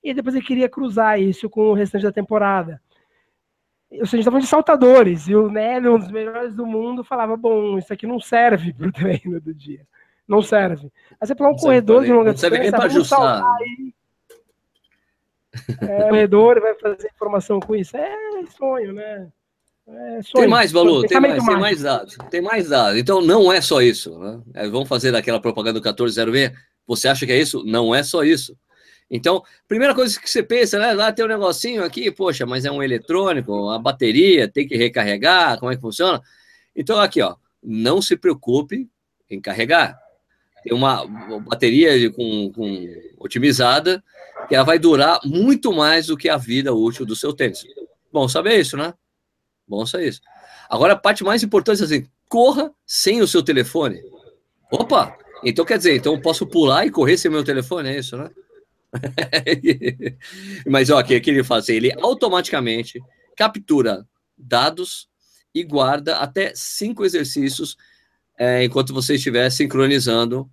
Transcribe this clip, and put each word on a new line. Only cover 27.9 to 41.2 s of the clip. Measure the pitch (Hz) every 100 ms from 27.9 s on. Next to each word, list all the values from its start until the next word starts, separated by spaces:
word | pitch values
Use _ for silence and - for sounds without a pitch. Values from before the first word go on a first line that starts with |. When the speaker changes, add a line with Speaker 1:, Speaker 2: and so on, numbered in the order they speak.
Speaker 2:
é | 127
só | 143 175
isso. | 147 156 - - _ _ _ _ _
Então, | 120 127 180 _ _ _
primeira | 220 277
coisa | 269 254 214
que | -
você | 240
pensa, | - 240 226 208
né? | 226
Lá | 202 220
tem | 214
um | 226
negocinho | 220 190 170 233 233
aqui, | 175 - 226
poxa, | - 190 143
mas | 120 127 139
é |
um | 143
eletrônico, | 135 120 117 175 190 151 123 101 101
a | 113
bateria, | 120 135 117 120 190 170 107
tem | 143 143
que | 127
recarregar, | 120 117 104 101 139 185 160 113
como | 123
é | 127
que |
funciona? | 117 104 180 160 _ _ _ _ _ -
Então, | 240 214
aqui, | 202 160
ó, | 95 - _ _
não | 113 110 117 175
se | 190 170
preocupe | 185 139 - 131 143 - 254 _ _ _ _
em | 107
carregar. | - 104 120 165 135 - _ _ _ _ _ _
Tem | -
uma, | 120 135 120
uma | 67 107